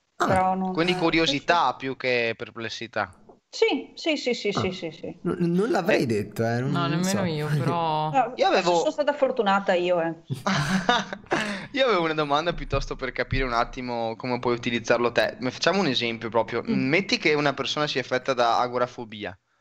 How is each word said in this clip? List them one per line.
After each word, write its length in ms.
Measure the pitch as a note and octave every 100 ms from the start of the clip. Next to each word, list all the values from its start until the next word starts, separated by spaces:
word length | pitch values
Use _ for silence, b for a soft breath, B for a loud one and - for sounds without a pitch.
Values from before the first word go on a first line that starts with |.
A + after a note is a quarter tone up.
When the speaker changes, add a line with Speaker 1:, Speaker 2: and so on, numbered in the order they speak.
| _ -
Speaker 1:
Ah, 60 | D4
Speaker 2:
Però 280 | F#3 F#3
non 180 | F#3+ F#3
Speaker 3:
Quindi 200 | F3+ F3
Speaker 2:
eh, 40 | F3
Speaker 3:
curiosità 680 | E3 D#3 D#3+ C#3+ - F3 C#3
Speaker 2:
sì, 40 |
sì. 40 | -
Speaker 3:
più 180 | C3+ B2+
che 380 | C3 B2 A#2 A2+
perplessità. 760 | A#2+ A#2 A2+ - A2+ A2 G2+ - - - _
Speaker 2:
Sì, 420 | - A4+ C#4+ -
sì, 220 | - E4+ D4
sì, 180 | B3+
sì, 140 | A#3 G3+
Speaker 1:
Ah. 120 | G3
Speaker 2:
sì, 120 | G3
sì, 180 | F#3 E3
sì. 280 | D#3 F3+ -
Speaker 1:
N-, 300 | F3 - F3
non 160 | F3 G#3+
l'avrei 320 | C#4 E3+ -
Speaker 3:
Eh. 40 | B2+
Speaker 1:
detto, 360 | G#2+ G#2 -
eh, 180 | A2+ A#2+
non, 100 | C3+
Speaker 4:
No, 80 | D#3+
Speaker 1:
non 100 | E3+
Speaker 4:
nemmeno 300 | E3 F#3 G3+
Speaker 1:
so. 40 |
Speaker 4:
io, 220 | F3+ D#3 D3+
però 640 | D3+ E3 E3+ E3 D#3 D#3
Speaker 2:
No, 220 | C4 A#3 B3+
Speaker 3:
Io 100 | F#4+
avevo 300 | D4 F3 E3+
Speaker 2:
sono 120 | D4+
stata 220 | D4+ D4
fortunata 600 | C#4+ C4 A#3 G3+ G3 G3
io, 260 | F3+ F3+ F3
eh. 140 | E3 D#3+ - C#3
Speaker 3:
<laughs> 1300 | G3+ E3 D3 F#3+ F#3 A#3+ - - - D#4+ G#3+ G3 E3+
Io 140 | - C4
avevo 160 | F#3+
una 120 | D#3+
domanda 380 | D#3 D3+ C#3+ E3+
piuttosto 440 | D#3+ C#3 C#3 - C#3
per 160 | B2+
capire 320 | B2+ B2 C3+
un 80 | C3
attimo 640 | A#2 A#2+ C3 B2+ A#2+ A2+ A2+
come 220 | B2+ B2
puoi 160 | B2
utilizzarlo 580 | A#2+ A#2+ A#2 A2+ A#2+ A#2+
te. 240 | A#2+ G#2+ -
Ma 100 | B2
facciamo 280 | - E3 F#3+
un 80 | E3
esempio 420 | A#2 A#2 A2+ A#2
proprio. 340 | A2+ G#2+ A#2
Speaker 2:
Mm. 260 | - C3 C3
Speaker 3:
Metti 280 | E3+ G3+ A3+
che 160 | E3
una 200 | D3+ D3
persona 320 | C3+ C3 D3+ D3
sia 140 | C3+
affetta 340 | B2 B2+ C3+
da 240 | B2 A#2 G#2+
agorafobia. 800 | B2 B2 B2 - A2+ G#2+ F#2+ F#2 _ _